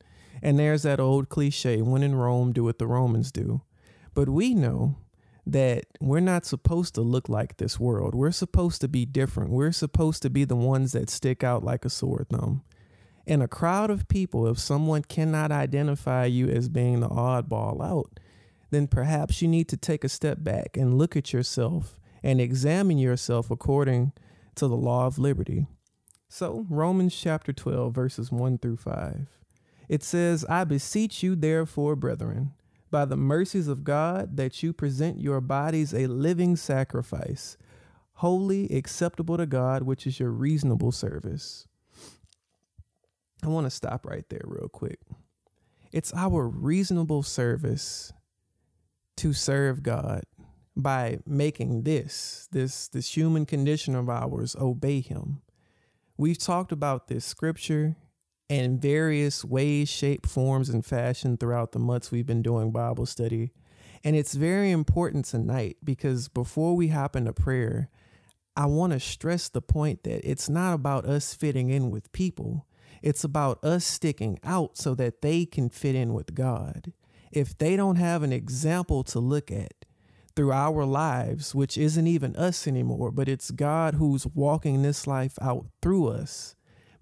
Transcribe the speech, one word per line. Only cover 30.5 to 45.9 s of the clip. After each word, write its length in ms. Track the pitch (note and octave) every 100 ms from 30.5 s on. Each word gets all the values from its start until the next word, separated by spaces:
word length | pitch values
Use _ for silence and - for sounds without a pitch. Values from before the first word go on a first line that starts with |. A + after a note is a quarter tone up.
| E3+
beseech 580 | E3+ C#3 - G#3+ A3 -
you, 140 | F#3 F3+
therefore, 600 | D#3 D#3+ D#3 - D3 D3
brethren, 560 | B2+ A2+ A2 G#2+ C#3 - _ _ -
by 140 | D3
the 140 | C#3+ C#3
mercies 500 | C3+ D#3 F#3+ G3 D3
of 160 | C3+
God, 540 | C#3+ D3 E3 F#3 G3 C#3
that 260 | C3 -
you 80 | D#3+
present 480 | E3+ D3 C3 D#3+ -
your 220 | C#3 C3+
bodies 520 | B2+ C#3 D3+ D#3+ D3
a 140 | A#2 C3
living 480 | B2 D#3 F3 F3+ E3+
sacrifice, 1040 | - C3+ C3+ B2 A#2+ - - C3+ - - - - - _ _
holy, 560 | - F3 F#3 G3 G3 G3
acceptable 680 | C#3 - - E3+ - E3 E3+
to 100 | D#3+
God, 380 | B2+ B2+ C3+
which 240 | C3 C3+ C#3
is 100 | C3+
your 140 | B2
reasonable 600 | A2+ C#3 D#3 C3+ A2+ A#2+
service." 760 | B2 - D2 - - - - - _ _ - - - _ _ _ _ _ - - _ _ _ _ -
I 60 | D#3
want 180 | D#3+ C3+
to 40 |
stop 340 | - - B2 -
right 200 | - -
there 120 | - -
real 220 | G1+ -
quick. 320 | - - - - - _ _ _ _ _ _ _